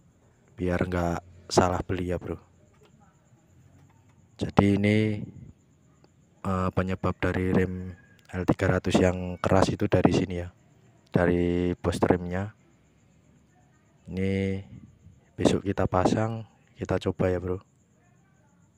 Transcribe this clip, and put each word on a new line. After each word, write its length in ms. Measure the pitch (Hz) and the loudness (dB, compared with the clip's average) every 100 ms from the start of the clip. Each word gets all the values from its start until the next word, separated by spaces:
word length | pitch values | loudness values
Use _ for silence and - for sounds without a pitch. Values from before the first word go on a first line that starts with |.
| _ _ _ _ _ - | _ _ _ _ _ -6
biar 240 | 90 87 | -2 -2
nggak 400 | 90 90 85 85 - - - | -2 -2 -2 -4 -8 -20 -4
salah 320 | - 92 90 - | 2 2 0 -4
beli 240 | 90 90 | -6 -4
ya, 80 | 85 | -6
Bro. 240 | - 82 - _ _ _ - - _ _ _ _ _ _ - - - _ _ _ _ | -6 -12 -14 _ _ _ -20 -20 _ _ _ _ _ _ -20 -20 -20 _ _ _ _
Jadi 400 | - - - 101 | -8 -6 -2 -2
ini, 480 | 98 101 107 110 107 - - - - _ _ _ _ _ _ _ _ | 0 0 0 -2 -6 -10 -16 -20 -20 _ _ _ _ _ _ _ _
eh, 260 | 98 95 92 | -4 -2 -2
penyebab 400 | 92 92 92 90 - | -2 -4 -2 -4 -2
dari 320 | 90 90 92 | -2 -2 0
rem 400 | 90 92 92 92 90 - - - | 0 0 -4 -10 -14 -20 -20 -12
L 80 | 92 | -4
tiga 320 | 90 - 92 | 0 2 2
ratus 240 | 90 - - | 0 2 4
yang 400 | 90 90 90 90 | 4 2 -4 -4
keras 320 | - 95 - | 2 4 4
itu 160 | - 104 | 0 0
dari 240 | 95 92 | 4 4
sini 320 | - 92 90 | 4 0 -4
ya, 80 | 90 - _ _ _ _ _ | -8 -12 _ _ _ _ _
dari 560 | - 87 87 87 87 87 90 | 2 4 4 2 2 0 0
booster 320 | 90 - - | -2 0 2
remnya. 400 | 90 87 90 104 - _ _ _ _ _ _ _ _ _ _ _ _ _ _ - | 2 0 -4 -6 -10 _ _ _ _ _ _ _ _ _ _ _ _ _ _ -10
Ini 480 | 90 95 98 98 95 - - - - - - _ - | -4 -2 0 -2 -4 -8 -18 -20 -20 -20 -20 _ 2
besok 240 | 92 92 | 2 2
kita 240 | 92 98 92 | 0 0 2
pasang, 560 | 92 92 - 110 113 110 _ _ | 2 2 2 -2 -4 -12 _ _
kita 240 | - 95 92 | -10 -4 -2
coba 320 | 95 92 95 | -2 0 0
ya, 80 | 90 | 0
Bro. 240 | 90 92 - _ _ _ _ _ _ _ _ _ _ | -2 -6 -10 _ _ _ _ _ _ _ _ _ _